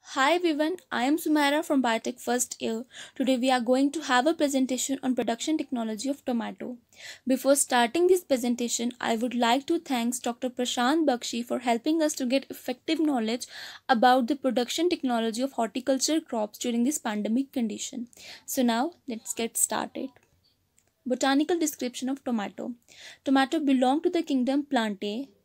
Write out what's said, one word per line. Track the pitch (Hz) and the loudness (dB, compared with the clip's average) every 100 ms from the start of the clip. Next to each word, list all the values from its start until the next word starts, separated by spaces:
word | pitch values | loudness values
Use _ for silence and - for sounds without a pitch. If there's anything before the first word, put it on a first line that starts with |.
| - | -6
Hi | 285 269 | 2 4
everyone, | 349 349 294 311 370 _ | 4 2 0 0 -2 _
I | 233 254 | -2 0
am | 330 | 0
Sumaira | 330 302 277 294 | 2 2 4 2
from | - 285 | 2 0
Biotech | 247 226 233 240 | 2 0 -4 -6
First | - 247 - - | -2 -2 -2 -4
Year. | 240 226 254 - - - | -4 -4 -8 -18 -18 -2
Today | 254 262 | 0 2
we | 262 | 2
are | 254 | 0
going | 233 254 277 | 2 2 2
to | 311 | 0
have | 285 247 277 | 0 2 2
a | |
presentation | 330 294 269 254 254 - 269 | 0 0 2 0 -2 -4 -4
on | 262 247 | -2 -2
production | 226 226 - 311 | -2 -2 -2 -2
technology | 277 240 220 214 262 | -2 -4 -4 -4 -6
of | 277 - | -6 -4
tomato. | 240 208 196 220 247 _ - - - - | -4 -4 -8 -12 -12 _ -20 -20 -10 -2
Before | 262 262 277 | 0 4 4
starting | - 247 240 330 359 | 4 2 2 4 4
this | 370 - | 4 2
presentation, | 262 240 240 240 - 233 - | 0 0 -2 -2 -2 -4 -4
I | - 226 | -2 0
would | 240 | 0
like | 240 233 254 - | 2 4 2 2
to | 330 | -4
thanks | 339 254 233 240 | 0 -2 -2 -2
Doctor | 247 233 254 | -6 -4 -6
Prashant | 247 247 - 247 330 294 | -4 -4 0 2 4 2
Bakshi | 240 - 233 233 | 0 -4 -6 -4
for | 240 | -4
helping | 240 233 311 320 | 0 0 0 2
us | 302 - | 0 0
to | 254 | 0
get | 269 - | -2 -2
effective | - - 247 - 320 | -12 -10 -8 -4 0
knowledge | 302 269 220 240 - - - - - | 2 0 -2 -4 -8 -14 -16 -14 0
about | 247 247 254 233 | 4 6 6 2
the | 285 | 0
production | 262 240 240 - 349 | 0 0 -2 0 0
technology | 320 262 233 226 220 | 0 0 0 -2 -2
of | 269 | -4
horticulture | - 226 254 247 269 - 320 | -2 -4 -2 -2 0 0 0
crops | - 233 208 - | -2 -4 -4 -4
during | 247 233 | -2 0
this | 240 294 | 0 0
pandemic | 240 214 208 233 277 | -4 -4 0 -2 -2
condition. | 269 226 208 - - 247 - - - - | -4 -4 -4 -10 -10 -12 -14 -20 -20 -6
So | - | 0
now | 240 226 302 - - | 2 2 -2 -6 -12
let's | 226 - | -12 -8
get | - 233 - | -6 -4 -2
started. | - 214 - - 262 _ _ _ _ _ _ _ _ _ 247 | -2 -2 -4 -8 -12 _ _ _ _ _ _ _ _ _ -6
Botanical | 247 277 277 302 339 | -2 2 2 2 0
description | 302 - 247 247 254 | -2 -4 -8 -6 -6
of | 269 - | -6 -4
tomato. | 226 202 - 233 240 _ - - - | -4 -4 -8 -12 -12 _ -20 -20 -8
Tomato | - 269 269 330 | 2 2 4 0
belong | 285 262 254 294 | 2 4 4 4
to | 359 | 2
the | 349 | -2
kingdom | 330 269 247 277 285 | 0 0 2 0 0
Plantae. | 254 220 190 208 220 277 _ | -2 -2 -4 -6 -6 -10 _